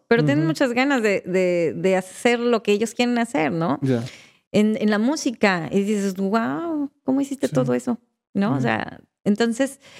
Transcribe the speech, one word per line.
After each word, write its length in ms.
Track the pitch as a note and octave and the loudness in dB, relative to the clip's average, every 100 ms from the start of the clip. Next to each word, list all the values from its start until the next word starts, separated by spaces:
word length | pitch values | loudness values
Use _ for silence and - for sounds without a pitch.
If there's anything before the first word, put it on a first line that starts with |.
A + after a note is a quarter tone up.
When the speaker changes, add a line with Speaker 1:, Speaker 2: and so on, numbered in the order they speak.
| - | 0
Speaker 1:
pero 160 | A#3 | 2
tienen 200 | D3+ D4 D#4+ | 4 2 0
Speaker 2:
Ujú. 20 | |
Speaker 1:
muchas 220 | D4+ C4+ | 2 0
ganas 280 | A#3+ C4+ C4+ | 2 0 2
de, 200 | G#3+ F#3+ - | 2 0 0
de, 480 | F#3 F3+ F3 D#3+ C3 | 0 2 2 0 0
de 200 | F#3 F#3 | 0 0
hacer 420 | F#3 - A#3+ A#3+ | -2 -2 0 2
lo 240 | A#3+ A#3 | 2 0
que 80 | G#3+ | 2
ellos 220 | G#3 A3+ | 0 0
quieren 240 | - A#3+ A#3+ | -2 0 0
hacer, 340 | A#3 D#3+ - | -2 0 0
¿no? 280 | E3+ E3 C#4+ | 0 -2 0
Speaker 2:
Ya. 220 | C3 A#2+ A#2+ - - _ _ | 0 0 -2 -12 -20 _ _
Speaker 1:
En, 240 | G3 G#3+ G#3+ | 0 2 2
en 100 | G#3+ | 0
la 100 | G#3 | 2
música, 680 | A#3 D#4 C#4 A3+ G3+ F3+ D#3+ | 0 0 -4 0 2 2 0
y 100 | G3 | -2
dices, 320 | G3+ G#3+ G3 F#3 | 0 0 -2 -2
"Guau, 760 | G3 A3+ A#3+ D4 E4+ D#4 C#4+ _ | -2 0 -2 -4 -4 -4 -6 _
¿cómo 160 | - C4+ | -2 -2
hiciste 280 | C#4 C4 C4 | -2 -4 -2
Speaker 2:
Sí. 60 | |
Speaker 1:
todo 200 | B3+ B3+ | 0 0
eso?", 240 | B3 B3 A#3 _ _ _ | -2 -2 -6 _ _ _
¿no? 180 | - - | -2 0
O 20 | |
Speaker 2:
Ujú. 80 | C3+ | 0
Speaker 1:
sea, 400 | C3 A2 - - _ _ | 0 -2 -4 -12 _ _
entonces, 560 | G3 G#3 A#3 A3+ C4+ - - - | -2 0 0 0 -2 -4 -20 -20